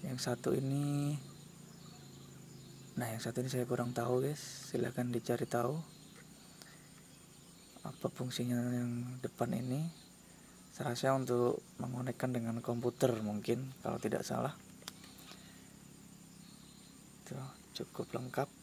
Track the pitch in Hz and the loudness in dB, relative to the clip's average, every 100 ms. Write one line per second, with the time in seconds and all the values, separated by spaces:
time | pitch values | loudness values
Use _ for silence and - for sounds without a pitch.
0 | - 131 131 120 131 139 135 139 143 143 | -2 0 2 2 4 4 4 4 4 4
1 | 143 147 - - - - - - - - | 2 0 -4 -14 -16 -16 -16 -16 -16 -16
2 | - - - - - - - - - - | -16 -14 -16 -16 -16 -14 -14 -14 -6 -2
3 | 120 113 120 113 127 131 123 120 120 123 | 0 0 0 2 2 2 4 4 4 2
4 | 120 127 135 147 - - - 127 123 127 | 4 4 4 0 -6 -8 -2 2 2 2
5 | 123 120 - 120 - 120 120 156 160 - | 2 2 2 2 4 4 4 2 -4 -12
6 | - - - - - - - - - - | -18 -18 -18 -18 -18 -18 -16 -16 -18 -20
7 | - - - - - - - - - - | -20 -20 -20 -20 -20 -20 -20 -12 -12 -4
8 | 135 - 127 123 123 120 120 123 123 120 | -4 -2 -4 0 2 2 2 2 0 -2
9 | 123 127 - - 123 120 127 131 165 - | -4 -4 -6 0 2 2 2 0 0 -4
10 | - - - - - - - - 123 120 | -18 -20 -20 -20 -20 -20 -18 -4 -2 4
11 | 135 135 123 123 120 - - - 127 127 | 6 6 6 6 6 4 -2 -6 -4 -2
12 | 127 - 127 123 117 113 - 120 123 120 | -2 0 2 2 2 0 0 2 2 6
13 | 131 113 107 104 101 120 131 135 - - | 6 6 2 0 2 2 2 -4 -2 0
14 | - - - 120 123 - - - - - | 2 0 2 2 2 -2 -14 -14 -14 -12
15 | - - - - - - - - - - | -16 -16 -14 -14 -16 -16 -18 -18 -18 -18
16 | - - - - - - - - - - | -18 -18 -18 -18 -18 -18 -18 -18 -18 -18
17 | - - - 139 135 - - - - - | -18 -18 -8 -6 -6 -10 -14 -8 -8 -4
18 | - 120 123 127 143 - | -2 -2 -2 0 0 -2